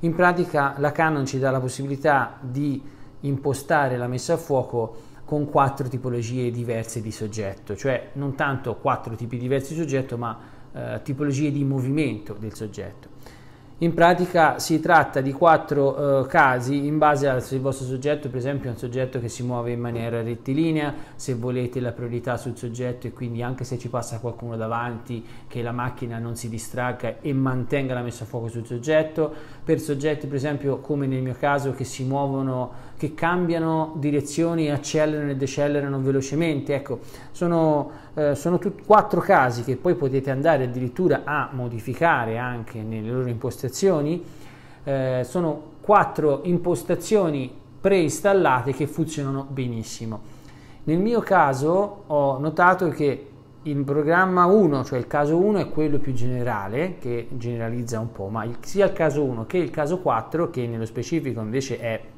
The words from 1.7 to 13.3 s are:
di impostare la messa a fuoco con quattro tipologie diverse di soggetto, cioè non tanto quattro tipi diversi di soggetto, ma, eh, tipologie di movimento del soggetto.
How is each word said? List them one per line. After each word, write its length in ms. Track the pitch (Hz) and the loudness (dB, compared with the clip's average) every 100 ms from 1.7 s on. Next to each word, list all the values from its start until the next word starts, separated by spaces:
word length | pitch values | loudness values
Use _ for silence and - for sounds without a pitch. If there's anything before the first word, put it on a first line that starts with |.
| - 139 135 147 139 117 - | -4 -6 0 2 2 2 -6
di 400 | 135 127 147 139 - - - - | -8 -4 -2 -2 -6 -16 -18 -8
impostare 760 | 139 135 143 131 - 160 139 123 | -4 -2 0 -2 2 2 2 0
la 120 | 123 | -2
messa 260 | 127 127 | -4 0
a 40 | 165 | -2
fuoco 720 | 165 139 127 120 110 - - - - | 2 0 0 -2 -4 -6 -16 -16 -4
con 180 | 151 147 | -4 0
quattro 400 | 147 135 - 131 | 2 2 0 -4
tipologie 640 | 123 127 120 113 127 123 | -4 -4 -4 -4 -2 -2
diverse 520 | 120 120 113 110 - | -4 -4 -4 -4 -6
di 100 | 107 | -6
soggetto, 640 | 107 110 104 101 95 - 101 | -6 -6 -6 -6 -8 -10 -4
cioè 340 | 139 123 - | -2 -2 -4
non 200 | 139 139 | -6 -4
tanto 420 | 135 147 127 127 107 | -2 -2 -2 -4 -2
quattro 360 | 139 123 - | 0 -2 -4
tipi 240 | 113 120 120 | -8 -6 -6
diversi 380 | 123 135 - 156 | 0 -2 -2 -4
di 60 | |
soggetto, 360 | 160 135 127 120 | -2 -2 -2 -4
ma, 180 | 120 110 - - - | -6 -8 -14 -18 -16
eh, 280 | - 120 117 | -10 -8 -8
tipologie 480 | - 135 147 135 151 | -6 -2 -2 0 0
di 120 | 143 | 0
movimento 720 | 139 135 127 139 147 107 - | 0 0 0 0 0 -2 -8
del 220 | 98 107 - | -10 -10 -8
soggetto. 540 | 110 98 92 - - - - | -10 -8 -12 -14 -20 -18 -18